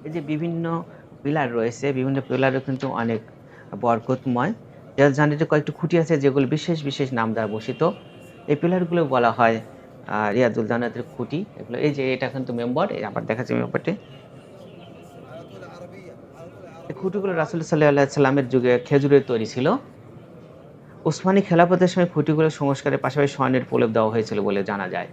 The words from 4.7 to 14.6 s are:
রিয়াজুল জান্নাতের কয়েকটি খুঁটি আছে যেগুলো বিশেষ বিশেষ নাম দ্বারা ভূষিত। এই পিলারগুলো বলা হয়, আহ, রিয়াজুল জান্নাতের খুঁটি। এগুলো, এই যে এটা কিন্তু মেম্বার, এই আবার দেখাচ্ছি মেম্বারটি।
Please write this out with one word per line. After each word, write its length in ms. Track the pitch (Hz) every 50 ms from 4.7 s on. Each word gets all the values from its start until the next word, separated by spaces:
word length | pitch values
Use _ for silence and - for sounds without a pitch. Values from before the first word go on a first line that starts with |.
| - - - - -
রিয়াজুল 180 | - 139 143 135
জান্নাতের 320 | 139 151 151 147 147 160
কয়েকটি 260 | - 156 151 147 -
খুঁটি 260 | 147 - - 156 175 170
আছে 220 | 160 156 165 147
যেগুলো 260 | 135 139 127 143 135 123
বিশেষ 360 | 151 151 - - 170 156 147
বিশেষ 280 | 139 - - 143 123
নাম 200 | 131 117 113 113
দ্বারা 160 | 110 113 110 104
ভূষিত। 420 | 104 110 110 - 120 - 156 180 - - - - - - - - - - -
এই 100 | - 147
পিলারগুলো 480 | 147 - 170 180 185 180 165 170 170 165
বলা 260 | 135 131 123 120 117
হয়, 300 | 110 117 120 113 113 110 110 - - - - - - - -
আহ, 260 | - - 107 107 104
রিয়াজুল 340 | 101 120 127 120 110 120 113
জান্নাতের 360 | 104 120 117 120 113 - 117 117 - -
খুঁটি। 280 | - 123 - 143 160 208 - -
এগুলো, 220 | - 110 110 120 127
এই 160 | 139 151 139
যে 200 | 139 131 131 131
এটা 140 | 127 135 131
কিন্তু 240 | 127 135 131 127
মেম্বার, 400 | 120 120 120 123 123 151 190 208
এই 120 | - - 107
আবার 220 | 104 - 117 110
দেখাচ্ছি 280 | 113 113 117 127 - 120
মেম্বারটি। 360 | 120 123 120 - 127 - 165 190 - - - - - - - - - - - - -